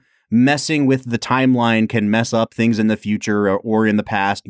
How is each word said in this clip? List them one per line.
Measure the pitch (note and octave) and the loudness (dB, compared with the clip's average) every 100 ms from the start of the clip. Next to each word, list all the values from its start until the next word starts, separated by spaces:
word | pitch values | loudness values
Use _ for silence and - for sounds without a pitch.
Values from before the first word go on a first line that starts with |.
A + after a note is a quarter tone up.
| _ _ _ | _ _ _
messing | A2 C3 C#3+ - D3+ | 2 2 0 -2 0
with | C3+ C3 B2 | 0 0 -2
the | A#2 | -6
timeline | - B2+ C3 B2 A#2 A2 A2 | -2 0 2 2 2 2 0
can | A#2 G#2 | 0 0
mess | A2 A#2 | 0 0
up | A2+ A2+ | -2 -2
things | - A#2 A2 | 0 0 2
in | G#2+ | 0
the | G#2+ | -2
future | G#2 G#2 - G#2 G2+ | -2 -4 -2 0 0
or, | G2+ | -2
or | A2+ A2 A2 | -2 0 2
in | G#2 | 0
the | |
past, | G2+ G#2+ G2 G2+ | -2 -2 -2 -4